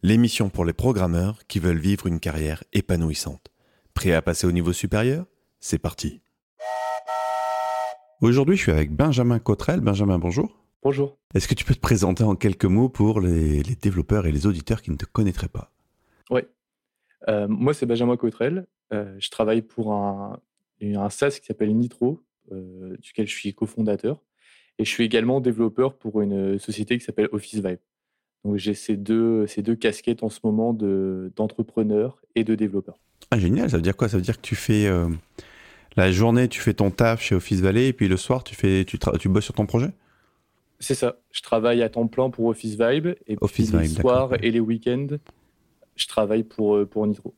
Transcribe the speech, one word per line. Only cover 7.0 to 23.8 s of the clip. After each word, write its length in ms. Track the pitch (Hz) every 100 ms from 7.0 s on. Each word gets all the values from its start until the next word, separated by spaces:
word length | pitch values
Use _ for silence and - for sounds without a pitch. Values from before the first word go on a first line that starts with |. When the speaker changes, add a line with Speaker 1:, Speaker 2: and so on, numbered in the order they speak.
| - - 123 123 127 127 123 123 - - _ _
Speaker 1:
Aujourd'hui, 380 | 117 123 139 196
je 60 |
suis 60 | -
avec 240 | 78 76
Benjamin 440 | 76 156 127 120 117
Cottrell. 420 | - 104 - 180
Benjamin, 380 | 110 98 101 90
bonjour. 400 | 87 95 214 _ _ _
Speaker 2:
Bonjour. 340 | 139 135 139 - _
Speaker 1:
Est-ce 140 | 190 -
que 60 |
tu 100 | -
peux 100 | -
te 60 | -
présenter 420 | - 110 92 90
en 140 | 110 95
quelques 300 | 107 92 98
mots 240 | 98 127
pour 280 | - 104 110
les, 440 | 90 82 78 73
les 140 | 71 120
développeurs 500 | 107 92 85 104 87
et 40 |
les 160 | 73 90
auditeurs 360 | 87 - 110
qui 80 | -
ne 60 | 73
te 100 | -
connaîtraient 420 | - 104 90 87
pas ? 240 | - - _ _ _ _ _ _
Speaker 2:
Oui. 140 | 127 - _ _ _ _ _ _ _ -
Euh, 200 | 107 104
moi, 240 | 107 127
c'est 140 | 147 120
Benjamin 320 | 117 120 123
Cottrell. 480 | 117 - 123 180 180 _ _
Euh, 240 | 107 101 98
je 120 | -
travaille 320 | - 110 113
pour 320 | 110 - 107
un, 440 | 104 101 98 101 - _ _ _ _
un 260 | 104 101 101
sas 320 | - 143 139
qui 60 | -
s'appelle 280 | 110 107
Nitro, 460 | 110 120 - 123 160 _ _ _
euh, 420 | 95 92 92 92 95
duquel 280 | - - 104
je 80 |
suis 200 | - 104
cofondateur. 680 | 98 107 -